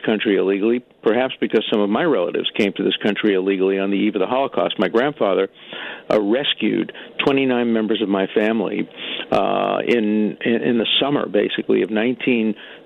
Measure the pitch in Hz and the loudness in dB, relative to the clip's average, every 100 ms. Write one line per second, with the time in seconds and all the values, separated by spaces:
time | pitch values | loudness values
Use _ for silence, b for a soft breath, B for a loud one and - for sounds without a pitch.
0 | - 107 113 98 92 98 107 120 - _ | 0 0 2 2 2 2 2 0 -4 _
1 | - 113 131 - 127 117 104 117 101 107 | 0 2 0 -2 -2 0 0 0 2 0
2 | 170 120 87 85 85 - 101 87 98 98 | 2 2 0 -2 -4 0 -2 0 -2 0
3 | 110 101 110 98 92 98 95 98 98 101 | -2 0 2 2 2 2 2 0 0 0
4 | 104 104 92 127 139 - 87 - 95 95 | 0 0 0 0 -2 0 -2 0 0 2
5 | 135 143 110 92 95 - B B B B | 0 0 0 2 0 -4 B B B B
6 | B 110 101 120 143 - 110 104 - - | B 0 2 0 0 -2 0 0 -2 -8
7 | B - - 135 135 123 120 113 107 107 | B -4 0 2 2 2 2 2 0 0
8 | 104 98 95 - 107 113 95 - - - | 0 0 0 2 2 2 0 -4 -6 -10
9 | B B B 107 98 98 98 98 - 120 | B B B 0 2 0 0 0 2 2
10 | 107 107 107 - 127 117 - 120 107 - | 2 2 0 -2 -2 0 2 0 0 0
11 | 143 143 - 104 104 - - 110 98 107 | 0 0 0 0 0 -2 0 0 2 0
12 | 113 123 - 120 110 101 B B | -2 -2 0 0 0 -4 B B